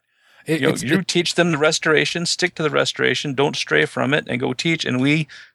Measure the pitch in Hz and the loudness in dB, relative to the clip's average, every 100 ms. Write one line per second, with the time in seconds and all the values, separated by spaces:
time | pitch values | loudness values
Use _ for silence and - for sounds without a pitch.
0 | _ _ _ - - 156 135 127 117 180 | _ _ _ -14 -4 0 0 0 0 0
1 | - 180 170 - 175 147 156 156 165 147 | 2 0 0 2 2 2 2 2 2 2
2 | 147 175 170 - 180 - 156 139 135 - | 2 -2 -4 -2 -2 -2 0 2 0 0
3 | 127 123 151 131 143 139 - 151 151 - | 0 0 -2 0 0 -2 0 2 2 0
4 | 123 147 - 123 127 127 165 165 - 127 | 0 0 -2 -4 -4 -2 -2 -2 -2 0
5 | 135 156 156 - - | 2 0 -2 -10 -20